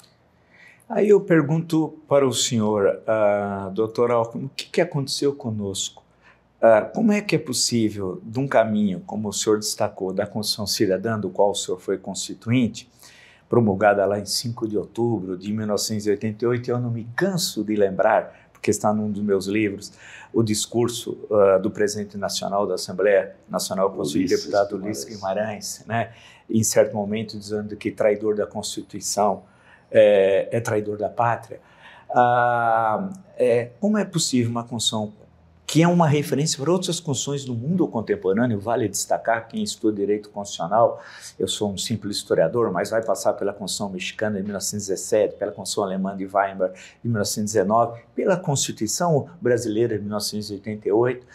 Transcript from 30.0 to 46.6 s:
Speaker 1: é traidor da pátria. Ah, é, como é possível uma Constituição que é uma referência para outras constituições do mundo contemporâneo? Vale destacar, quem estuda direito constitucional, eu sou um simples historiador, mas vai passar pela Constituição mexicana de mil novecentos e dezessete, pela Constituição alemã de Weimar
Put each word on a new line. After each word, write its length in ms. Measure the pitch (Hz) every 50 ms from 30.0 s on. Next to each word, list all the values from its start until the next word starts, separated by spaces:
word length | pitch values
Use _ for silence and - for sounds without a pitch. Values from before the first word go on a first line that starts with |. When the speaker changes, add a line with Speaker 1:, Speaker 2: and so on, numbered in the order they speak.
| 107 104 104 98 95 98 98 92 - - -
Speaker 1:
é 40 | 117
traidor 360 | 110 120 107 107 101 104 104
da 120 | 104 104 90
pátria. 520 | - - 117 117 113 - - - - - _ _ _ - - - - - - -
Ah, 1040 | - 123 123 123 120 123 123 120 120 117 117 117 113 113 113 110 107 101 98 98 - - - - -
é, 340 | - 127 123 117 120 117 120 - -
como 180 | - 208 214 208
é 60 | 190
possível 440 | 190 - 160 - - 131 123 117 113
uma 140 | 117 120
Constituição 580 | 117 120 123 113 - - 113 110 107 104 - - - _ _ _ _ _ _ _ -
que 180 | - - 151
é 60 | 170 175
uma 180 | 180 175 165
referência 560 | 147 147 147 143 - 139 131 151 160 - -
para 80 | 135 156
outras 300 | 180 185 185 175 165 -
constituições 460 | - 151 135 - - 139 143 139 127
do 80 | 127 120
mundo 340 | 113 123 151 190 180 151 -
contemporâneo? 720 | - 113 104 - 101 98 - 92 95 110 123 123 110 98
Vale 260 | 98 113 120 131 117
destacar, 640 | 95 98 - - - 92 85 - 113 113 113 113 -
quem 140 | - 110
estuda 340 | 104 104 - - - 107 104
direito 320 | 101 98 98 104 107 104 -
constitucional, 720 | - 104 101 - - - 85 85 104 113 117 101 - - - - - - - - - -
eu 100 | 98 98
sou 240 | - - 107 104
um 60 | 98 92
simples 380 | - - 113 104 - 101 101 -
historiador, 520 | - - 107 90 82 82 113 120 113 107
mas 200 | 90 87 104 -
vai 120 | 107 113
passar 300 | - - 98 - - 107 98
pela 200 | - 98 101 101
Constituição 340 | - 101 90 - - 107 98
mexicana 480 | 92 92 - - - - 107 107 107
de 60 | 95
mil 100 | 98 104
novecentos 340 | 101 95 - - 104 104 101
e 40 | 98
dezessete, 460 | 92 - - - - 107 101 - -
pela 140 | - 101 104
Constituição 340 | - - 95 - - 113 104
alemã 300 | 95 92 95 95 98 101
de 120 | 95 98
Weimar 460 | 98 101 98 98 98 95 95